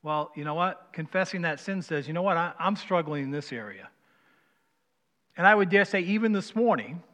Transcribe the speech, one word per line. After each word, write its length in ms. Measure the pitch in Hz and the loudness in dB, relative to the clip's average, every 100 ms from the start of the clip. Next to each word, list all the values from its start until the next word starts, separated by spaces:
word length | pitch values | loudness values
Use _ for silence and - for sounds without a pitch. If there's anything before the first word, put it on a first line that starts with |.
Well, 300 | 156 151 151 | -2 -4 -4
you 120 | - 147 | -6 -6
know 80 | |
what? 360 | 151 185 180 - | -2 -2 -2 -14
Confessing 480 | - 160 185 190 190 | -10 -4 -2 -2 -2
that 180 | 170 147 | -4 -4
sin 220 | - 196 | -4 -6
says, 260 | 170 156 135 | -4 -4 -2
"You 60 | |
know 80 | 165 | -2
what? 160 | 190 175 | 2 2
I, 160 | 170 - | 0 -2
I'm 200 | 175 202 | -2 -2
struggling 460 | - 185 156 147 | 0 0 0 -4
in 80 | 135 | -4
this 200 | 147 143 | -6 -6
area." 380 | 123 104 92 - _ _ _ _ _ _ _ _ _ _ _ _ _ _ - | -10 -10 -14 -20 _ _ _ _ _ _ _ _ _ _ _ _ _ _ 4
And 100 | 180 | 6
I 80 | |
would 160 | 214 190 | 6 6
dare 140 | 196 | 4
say, 160 | 196 196 | 4 0
even 300 | 175 208 220 | 0 0 2
this 240 | 202 - 220 | 0 -2 0
morning 480 | 240 165 104 170 - | 2 2 -2 -12 -14